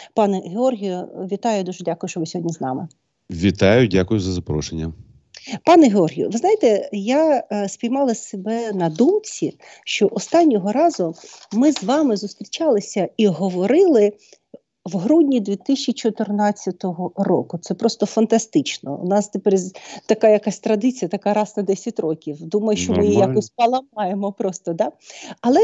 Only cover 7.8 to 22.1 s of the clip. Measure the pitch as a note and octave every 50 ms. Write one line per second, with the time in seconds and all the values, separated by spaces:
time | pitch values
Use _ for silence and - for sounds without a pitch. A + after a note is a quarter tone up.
7.8 | - A#3 B3+ C#4 C#4+ B3+ A3 - - - - G3 F#3 G#3+ A3+ A#3 A#3 A3 G3+ F#3
8.8 | F3 E3 D#3 D#3 A#3 E4 G4+ G#4 G#4+ - - - - B2+ - _ - - - -
9.8 | - - - - G#3 - - F#3+ - - - E4+ F4 D#4 A#3 G3+ F3 G3+ G#3+ C4+
10.8 | E4 E4+ D4+ - F3+ D#3+ E3+ - - - - - - - G3+ A3 C4+ D#4 C#4 -
11.8 | G3 G3 C4+ D#4 D#4 C4 G#3+ F#3+ G#3 G3 - - G#3 - - - E4 D#4 A#3+ G3+
12.8 | - - - G#3 F3 - - - A3 G3+ E3 D3+ F#3+ F#3+ F3+ F3+ F3+ G#3 B3+ E4+
13.8 | G4 F4+ C#4+ A3 G#3 G#3 G#3 - _ _ - _ _ _ - - _ _ _ _
14.8 | - F3+ F3+ F#3 E3+ A#3 D4+ E4+ D#4 C#4 C4+ A#3+ G3 G3+ G3+ G3+ - - C#4 C4+
15.8 | - - A#3 - - A3+ G#3 - A3 G3 G#3 G#3 G#3 G#3 G3+ - - F#3+ F3 -
16.8 | - F#3 E3+ E3 F3+ - - - G3 F#3+ F3+ C3 - - - E3 - - F#3 -
17.8 | - A3+ - - A3 - - A3 A3 - A3+ A3+ - - - D3+ C3+ - - -
18.8 | - C3+ C#3+ - - F3+ G3 G#3 G3+ - - G3+ - G#3 F#3+ F#3+ F3+ F#3+ - -
19.8 | - - - - - - G#3+ G#3+ - A3 G#3+ G#3 - G#3+ - - - A3+ A3 G#3
20.8 | G#3 C4 B3 - F#3+ E3+ - G3 - G3+ G#3 G#3+ G#3+ - - G#3+ F#3+ G3 F#3+ -
21.8 | - A#3+ - - E3+ D#3